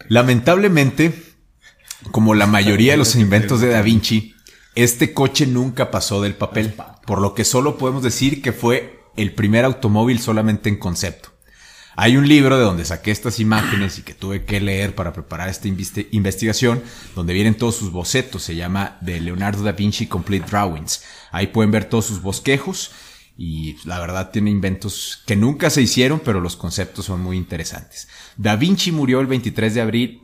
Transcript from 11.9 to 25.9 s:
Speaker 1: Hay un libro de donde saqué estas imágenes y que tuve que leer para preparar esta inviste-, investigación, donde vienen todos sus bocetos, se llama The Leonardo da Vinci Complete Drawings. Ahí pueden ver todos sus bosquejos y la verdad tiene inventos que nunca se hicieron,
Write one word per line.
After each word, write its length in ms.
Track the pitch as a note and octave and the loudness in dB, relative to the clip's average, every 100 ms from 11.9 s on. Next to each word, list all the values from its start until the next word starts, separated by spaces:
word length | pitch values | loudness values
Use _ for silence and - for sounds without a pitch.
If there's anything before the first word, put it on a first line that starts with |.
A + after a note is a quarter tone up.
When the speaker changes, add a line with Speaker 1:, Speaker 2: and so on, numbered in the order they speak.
| - | 0
Speaker 1:
Hay 200 | A2 C3 | 4 6
un 100 | C#3+ | 8
libro 300 | D3+ C3+ C3+ | 6 6 4
de 60 | |
donde 200 | A2 F2 | 4 0
saqué 260 | D#2+ D#2+ G#2 | -4 -4 -4
estas 300 | G#2+ B2 A2 | -4 -4 -2
imágenes 580 | G#2+ G#2+ - G2+ F#2+ - | 0 0 0 -2 -4 -6
y 40 | |
que 100 | - | -14
tuve 320 | - G2 G2 | -12 -8 -6
que 160 | - G2+ | -4 -4
leer 340 | G2+ F#2+ G2+ | -2 -2 -4
para 200 | F#2+ F2 | -4 -8
preparar 340 | E2+ - E2 F#2 | -8 -12 -10 -8
esta 180 | F#2 G#2+ | -6 -6
inviste-, 400 | F2+ F#2 G#2 - | -6 -6 -8 -4
investigación, 720 | G#2+ G2 - A2 G#2+ B2 A#2+ - - - | -2 0 -2 -2 0 0 0 -4 -18 -14
donde 180 | F#2 E2+ | -6 -2
vienen 220 | F#2 A2 A2 | 0 2 2
todos 200 | A#2 A2 | -2 -4
sus 140 | G2+ | -6
bocetos, 500 | F2 E2+ C3 B2+ F2+ | -8 -4 -4 -4 -8
se 120 | - E2+ | -10 -8
llama 420 | F2 G2 G2 - | -4 -4 -6 -10
The 160 | F2 E2+ | -10 -6
Leonardo 420 | E2+ F2+ G2+ G2+ | -6 -4 -4 -4
da 100 | G#2 | -4
Vinci 340 | F#2 G#2 - A2 | -2 -2 -2 -4
Complete 380 | F#2 E2+ G2 E2 | -6 -4 -4 -2
Drawings. 520 | G2+ G2 D#2 - - - - - | -2 -2 -4 -8 -10 -12 -20 -10
Ahí 160 | E2+ G2 | -6 -2
pueden 240 | A2+ G#2+ | 2 2
ver 160 | G#2+ - | 2 0
todos 180 | A2+ | -2
sus 160 | G#2 F#2+ | -2 -6
bosquejos 720 | F#2+ F#2+ - C#3 F#3 F#3+ - - - - _ - | -6 -4 -2 -2 -2 -10 -12 -16 -20 -20 _ -12
y 400 | E2+ D#2+ D#2 C#2+ - | -8 -6 -8 -10 -10
la 100 | F2+ | -8
verdad 320 | E2+ F#2 F#2 | -6 -6 -4
tiene 200 | A2 G#2 | -2 0
inventos 720 | G2+ F#2+ F#2+ G2+ - - - - | 0 -2 -4 -6 -8 -12 -10 -2
que 100 | G2+ | 2
nunca 340 | A#2 C#3+ D#3+ | 2 2 2
se 100 | D3+ | 4
hicieron, 400 | A#2 | 4